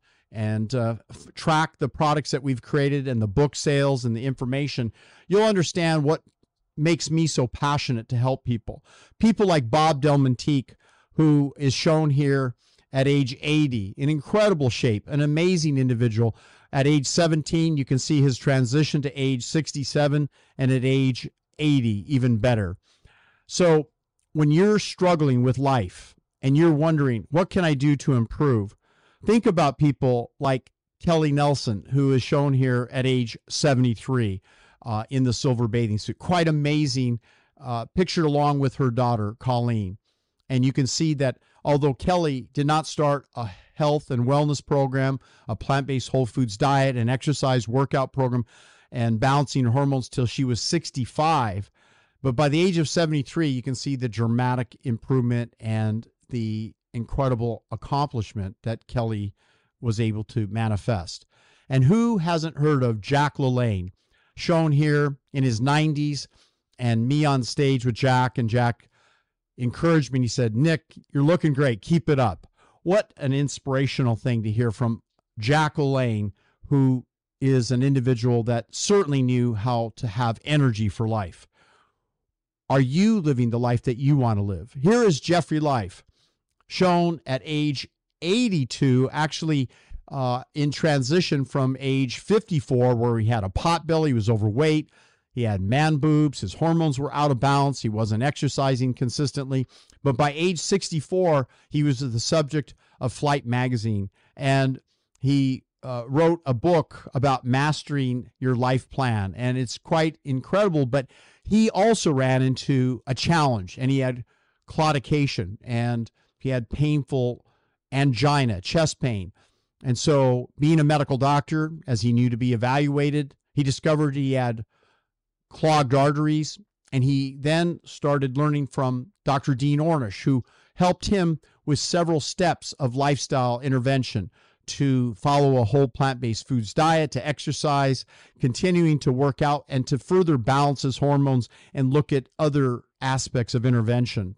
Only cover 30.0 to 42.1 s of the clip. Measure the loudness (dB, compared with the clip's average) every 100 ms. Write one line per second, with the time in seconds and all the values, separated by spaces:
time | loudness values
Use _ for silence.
30 | 0 0 -4 -6 -2 -2 -4 _ _ _
31 | 0 2 2 2 2 0 -2 -6 -2 0
32 | 2 2 2 0 2 2 2 0 -2 -2
33 | 0 0 -2 -8 -12 -2 2 2 2 0
34 | -2 -2 -2 -4 -12 _ _ _ -8 -6
35 | -4 0 0 0 -2 0 0 0 -2 -2
36 | -6 -8 -2 0 0 0 0 0 0 0
37 | -2 -4 -8 _ _ _ -10 -10 -6 -2
38 | -2 0 0 2 2 2 0 0 0 2
39 | 0 0 -4 -6 -4 -2 0 -2 -4 -10
40 | _ _ _ _ -6 0 0 0 -2 -2
41 | -2 0 -2 -4 _ _ -2 0 0 -2
42 | -2